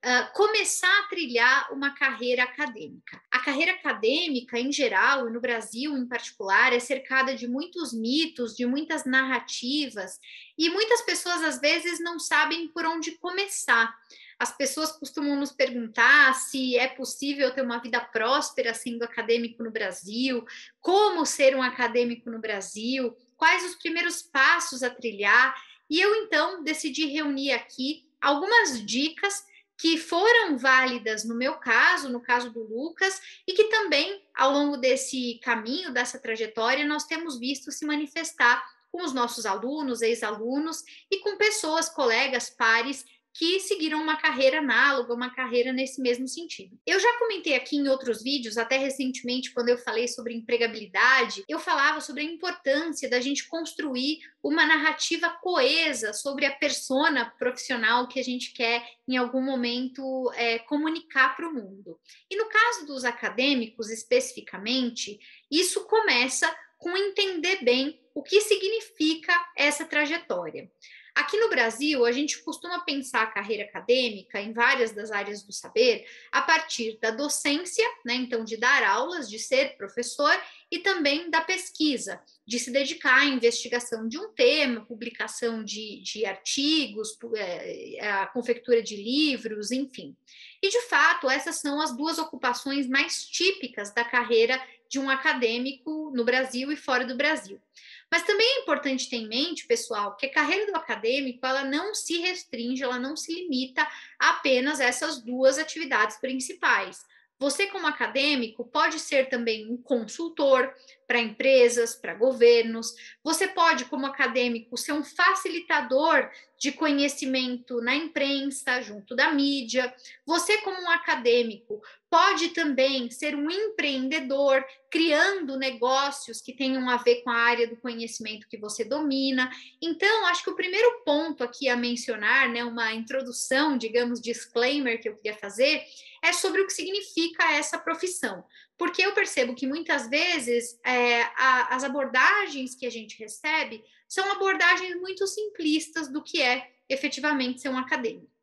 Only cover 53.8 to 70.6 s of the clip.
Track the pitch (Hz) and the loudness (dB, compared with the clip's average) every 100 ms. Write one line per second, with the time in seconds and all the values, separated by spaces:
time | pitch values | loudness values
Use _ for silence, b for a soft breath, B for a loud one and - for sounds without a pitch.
53.8 | 302 254 269 302 B B - 320 311 311 | -6 -4 -4 -4 B B -4 2 4 4
54.8 | 302 302 - 330 330 339 370 349 254 320 | 2 -2 -2 -2 -2 -2 -2 2 4 4
55.8 | 320 247 226 - 277 277 285 277 294 262 | 0 0 -4 -6 -6 -2 -2 0 -2 -2
56.8 | - 262 311 277 233 _ 247 254 - 247 | -2 2 2 2 -2 _ -4 -4 -6 -2
57.8 | 220 240 247 269 247 247 240 - 233 240 | 2 2 0 -4 -4 -4 -6 -4 0 0
58.8 | 240 - - 254 247 262 262 262 240 240 | -4 -18 -4 0 0 0 -2 -2 -2 -2
59.8 | 254 254 269 262 247 - 233 226 - 294 | -6 -6 -6 -2 -4 -2 -2 -2 -2 -2
60.8 | 311 330 - 277 262 - 330 294 190 196 | -2 -4 -4 2 2 2 -6 -8 -10 -16
61.8 | 202 - b b b 392 440 427 480 453 | -18 -20 b b b -4 0 4 2 0
62.8 | 294 269 247 240 220 196 262 269 220 _ | -8 -4 -4 -4 -6 0 2 2 -2 _
63.8 | 214 226 - 254 254 - - 208 202 262 | -10 -10 2 2 2 -10 -14 -10 -2 0
64.8 | 247 233 - - B B B 302 370 - | 0 -4 -10 -12 B B B 0 2 -2
65.8 | - 440 427 247 262 - 320 - - _ | 0 2 4 2 2 0 0 -2 -14 _
66.8 | 349 370 403 392 392 359 339 381 240 247 | -4 -2 -2 0 -2 -2 -2 0 2 2
67.8 | 269 - _ - 277 381 415 392 381 453 | 0 -6 _ -12 2 4 4 0 0 -4
68.8 | - _ 311 320 - 339 339 - 285 294 | -6 _ 0 0 0 0 0 0 0 0
69.8 | 320 294 294 330 - 180 170 139 | -2 0 0 -2 -4 -6 -6 -10